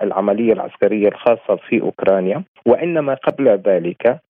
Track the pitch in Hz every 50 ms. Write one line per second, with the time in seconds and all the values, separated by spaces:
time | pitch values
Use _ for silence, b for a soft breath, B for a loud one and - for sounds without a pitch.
0 | 101 98 - 95 101 101 104 110 117 113 104 98 95 - - - 101 98 110 104
1 | 104 101 - - - 123 113 - - - 98 - - - - 165 - - - -
2 | - 190 196 190 185 95 - - 190 - _ _ - - - - 165 175 165 156
3 | 143 139 131 - - - - 139 135 117 104 95 - 101 92 87 85 87 - -
4 | - 120 139 - _